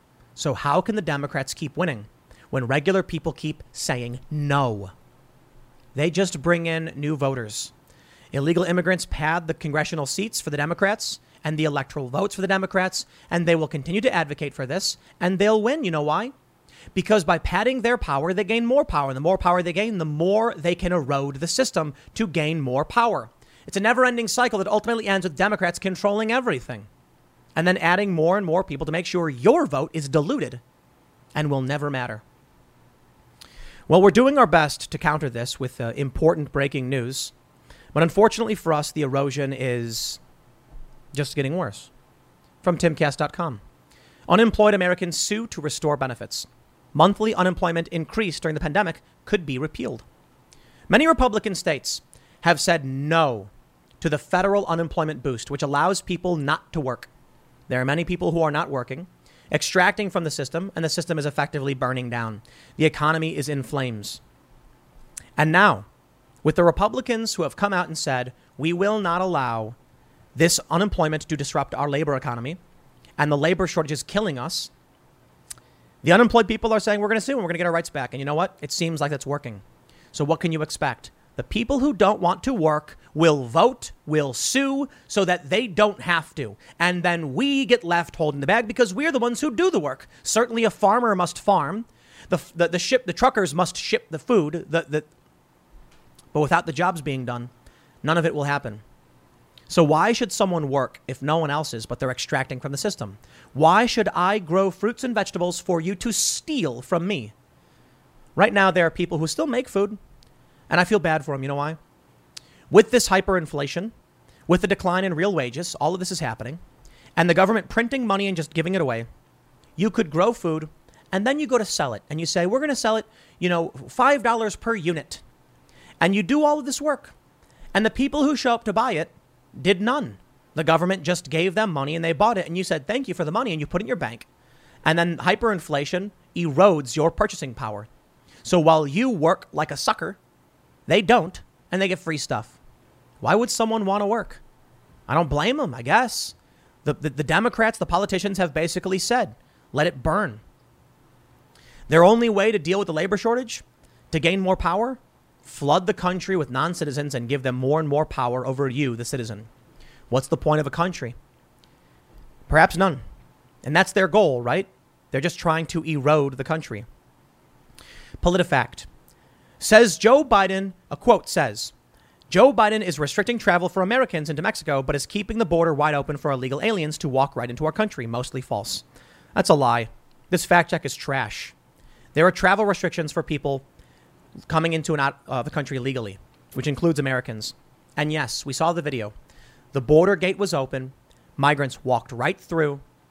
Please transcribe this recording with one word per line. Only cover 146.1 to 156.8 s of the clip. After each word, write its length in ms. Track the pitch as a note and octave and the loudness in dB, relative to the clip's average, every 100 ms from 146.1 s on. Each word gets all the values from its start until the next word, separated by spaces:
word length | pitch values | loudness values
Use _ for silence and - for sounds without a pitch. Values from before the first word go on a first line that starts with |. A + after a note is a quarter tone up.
| - - - _ _ _ _ | -2 -10 -12 _ _ _ _
The, 100 | - | -6
the, 160 | D3 D3+ | -4 -4
the 160 | C3+ | -4
Democrats, 540 | C#3 D#3+ A#3 - A3 - | 0 2 2 2 0 0
the 80 | E3 | 0
politicians 520 | F3+ G3 F#3 G3 F#3+ | 0 0 -2 -2 0
have 140 | F3+ | -2
basically 460 | D3+ E3 F3+ F#3 F#3+ | 0 -2 -2 -2 -2
said, 380 | - B3 F3+ - _ _ _ | 0 0 0 -6 _ _ _
"Let 140 | C3+ E3 | -2 0
it 160 | C#3 | -2
burn." 380 | A#2+ F3+ F#3+ G#2+ - _ _ _ _ _ _ _ _ _ _ _ - - - | -2 -2 -2 -6 -18 _ _ _ _ _ _ _ _ _ _ _ -20 -20 2
Their 160 | D#3 | 8
only 260 | F3 A#3 A#3 | 8 8 4
way 220 | G3+ G#3 | 4 2
to 80 | G#3+ | 2
deal 220 | D3+ F#3+ | 0 0
with 60 | F#3+ | 0
the 60 | |
labor 240 | D#3 F#3 G3 | -2 -2 0
shortage, 460 | A3+ A#3+ A#3+ - - _ _ _ _ | 0 0 -2 -10 -16 _ _ _ _
to 80 | D#3+ | -2
gain 220 | D#3 F#3+ | 0 2
more 160 | F#3 F#3+ | 0 0
power, 420 | F#3 F3+ A#3+ C4 _ _ _ _ | 0 0 -2 -6 _ _ _ _
flood 460 | - - C#3+ E3 F3+ | -20 -6 2 2 2
the 80 | |
country 420 | G3 F3+ F#3 - F#3 | -2 -2 -2 -2 -2
with 140 | C3+ | -2
non-citizens 640 | B2+ D#3 F3 | -2 -2 -2